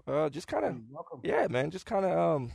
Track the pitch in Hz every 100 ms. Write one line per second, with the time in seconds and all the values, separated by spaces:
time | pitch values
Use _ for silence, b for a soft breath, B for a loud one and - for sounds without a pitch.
0 | - 139 156 139 - 302 262 127 113 147
1 | - - - 466 - 123 147 185 - 196
2 | 190 165 170 151 120